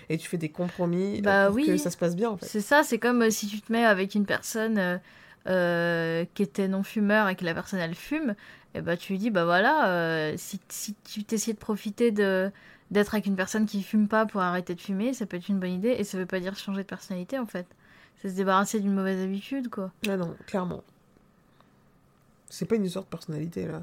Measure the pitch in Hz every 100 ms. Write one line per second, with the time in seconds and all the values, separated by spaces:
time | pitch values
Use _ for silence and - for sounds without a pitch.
0 | - 160 - 175 156 - 180 - 175 175
1 | 196 208 202 196 196 214 302 294 294 -
2 | 175 175 233 190 - 214 202 285 302 220
3 | 240 247 226 214 208 208 - 226 233 190
4 | 196 208 202 - - 226 220 214 180 180
5 | - - - - - 185 175 170 170 170
6 | 165 165 175 - 202 - 190 190 196 220
7 | 208 214 202 185 175 165 - 190 165 170
8 | - 302 285 202 - - _ - 160 170
9 | - 190 226 190 170 175 233 311 220 175
10 | 165 160 156 175 - 196 - - - 208
11 | - 220 208 220 233 214 - 208 208 -
12 | 240 208 196 190 190 - - - _ 196
13 | 208 214 202 190 185 220 220 202 185 214
14 | 208 220 220 202 180 180 180 175 - 190
15 | 240 254 190 180 175 196 180 180 220 254
16 | 202 190 185 185 180 196 - 196 185 185
17 | - 185 180 269 226 180 175 - _ -
18 | - _ 202 185 190 190 202 220 202 196
19 | 190 190 190 196 - 277 247 - 190 -
20 | 208 196 170 - - 196 180 - - _
21 | _ _ _ _ _ _ _ _ _ _
22 | _ _ _ _ - - 175 226 190 180
23 | - 170 - 151 165 185 165 160